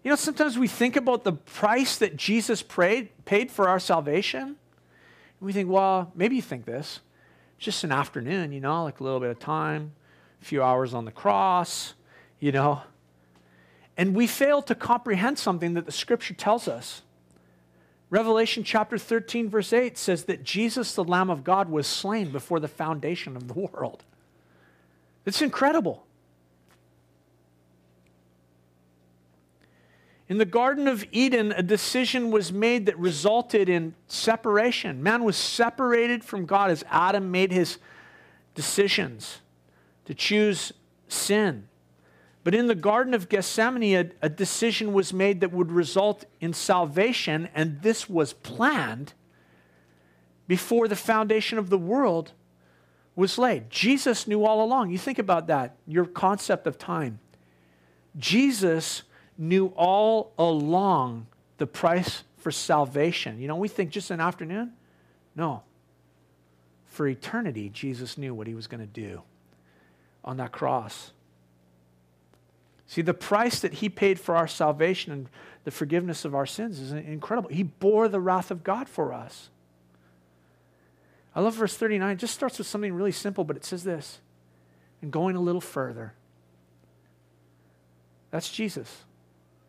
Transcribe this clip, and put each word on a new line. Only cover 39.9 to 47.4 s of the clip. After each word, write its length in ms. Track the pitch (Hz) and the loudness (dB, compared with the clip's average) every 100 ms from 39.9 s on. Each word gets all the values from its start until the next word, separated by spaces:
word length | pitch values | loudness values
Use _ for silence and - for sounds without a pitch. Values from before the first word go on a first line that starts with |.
| _ - | _ -14
to 100 | 139 | -4
choose 580 | - 214 214 175 - - _ _ _ | 0 4 4 2 -6 -12 _ _ _
sin. 600 | - - 208 202 117 101 _ _ _ _ _ _ _ | -6 2 4 2 -2 -10 _ _ _ _ _ _ _
But 120 | 175 214 | 0 2
in 100 | 240 | 2
the 100 | 190 | 2
Garden 380 | 196 220 254 | 4 4 2
of 160 | 240 175 | 0 0
Gethsemane, 680 | 202 180 - 226 254 214 185 | 0 0 2 2 2 4 4
a, 160 | 170 - | 2 -2
a 80 | 156 | -4
decision 640 | 156 185 - 233 - 214 | -2 -2 0 0 0 2
was 200 | 196 180 | 2 2
made 280 | 185 196 190 | 2 2 2
that 100 | 185 | 0
would 200 | 180 170 | 0 2
result 540 | 175 160 196 208 208 - _ | 2 2 2 2 0 -8 _
in 140 | 165 | -6
salvation, 960 | 165 - 180 160 151 226 240 - 156 | -4 2 2 2 2 2 2 -2 -2